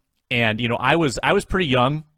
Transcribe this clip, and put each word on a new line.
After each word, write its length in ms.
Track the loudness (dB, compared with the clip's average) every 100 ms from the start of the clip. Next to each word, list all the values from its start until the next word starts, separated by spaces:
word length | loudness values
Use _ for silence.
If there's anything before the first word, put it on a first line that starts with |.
| _ _ -6
and, 280 | -2 0 0
you 80 | -2
know, 80 | -2
I 180 | 0 2
was, 220 | 0 -2
I 80 | 0
was 140 | 0 0
pretty 220 | -2 0
young 360 | 2 2 -2 -8